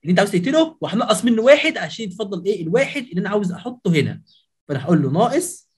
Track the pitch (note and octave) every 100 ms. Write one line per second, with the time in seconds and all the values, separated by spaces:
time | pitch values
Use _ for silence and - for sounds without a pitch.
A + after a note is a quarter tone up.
0 | D3+ F3+ G3+ F#3 F#3 D4+ D#4+ - C#3+ G#3
1 | A#3 G#3+ A#3+ A3 A#3 D4 D#4 A3+ E3 -
2 | A3 F3 G#3 F#3+ F3+ G3+ D#3+ A3+ C4 C#4+
3 | B3 F3 G3 G#3 F#3 F3 A#3+ B3 G3 D#3+
4 | A#2 G#2+ _ _ _ _ - C#3 - D#3+
5 | C3+ D#3 A#3+ C#4+ - - _